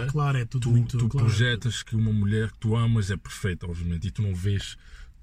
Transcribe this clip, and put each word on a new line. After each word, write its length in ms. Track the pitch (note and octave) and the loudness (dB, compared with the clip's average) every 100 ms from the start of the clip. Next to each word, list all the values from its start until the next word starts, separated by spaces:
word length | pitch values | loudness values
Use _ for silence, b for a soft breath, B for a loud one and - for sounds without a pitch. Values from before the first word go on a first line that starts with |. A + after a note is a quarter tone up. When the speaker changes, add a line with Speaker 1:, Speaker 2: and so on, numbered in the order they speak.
Speaker 1:
é. 20 | B2+ | -2
Speaker 2:
Claro, 300 | D3+ C#3+ C3 | -2 0 0
é 60 | |
tudo 200 | A2+ C3 | -2 -2
Speaker 1:
Tu, 80 | A#2+ | 2
Speaker 2:
muito 260 | A#2+ A#2 A#2+ | 4 4 0
Speaker 1:
tu 100 | A#2 | 0
Speaker 2:
claro. 200 | C3+ A2+ | 2 2
Speaker 1:
projetas 560 | G2+ B2 A2+ A#2 G2 | 4 2 0 -2 -4
que 120 | - A2 | -4 0
uma 160 | A2 | 2
mulher 400 | G#2+ G2+ G#2+ A2 | 2 2 0 -2
que 60 | - | -2
tu 160 | A2 A2+ | 0 2
amas 360 | A#2 A2+ F#2+ | 4 2 2
é 40 | F#2+ | -2
perfeita, 500 | - - G2 E2+ F2 | -6 -6 -4 -4 -6
obviamente, 420 | E2+ E2+ E2+ F2 | -4 -2 -2 -4
e 40 | |
tu 100 | - | -2
não 140 | G#2 F#2 | -2 -2
vês 400 | G2 G2+ - - B B B - | 0 -2 -2 -12 B B B -6